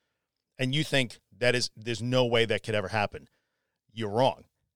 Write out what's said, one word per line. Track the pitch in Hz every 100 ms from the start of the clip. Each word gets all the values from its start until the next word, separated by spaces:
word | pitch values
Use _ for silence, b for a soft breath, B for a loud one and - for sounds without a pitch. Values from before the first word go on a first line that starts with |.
| _ _ _ _ _ -
and | 131
you | 147 151
think | 139 120 - _ 95
that | 123
is, | 123 - -
there's | 113 107
no | 120 127 123
way | 117 113
that | 104
could | - 104
ever | 92
happen, | 110 101 - - _ _ _ _ _ _
you're | 107 104
wrong. | 107 131 - - _ _